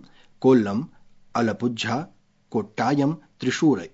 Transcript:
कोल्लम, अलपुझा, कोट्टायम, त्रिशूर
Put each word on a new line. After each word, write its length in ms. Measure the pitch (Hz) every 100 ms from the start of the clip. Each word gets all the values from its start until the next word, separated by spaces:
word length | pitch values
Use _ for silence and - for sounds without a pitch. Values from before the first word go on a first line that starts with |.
| - - _ -
कोल्लम, 440 | 131 131 101 104 160 - - - _ 117
अलपुझा, 720 | 113 101 123 117 110 120 180 _ _ _ _
कोट्टायम, 600 | 113 101 - 120 143 139
त्रिशूर 760 | 165 _ - 127 - 160 113 -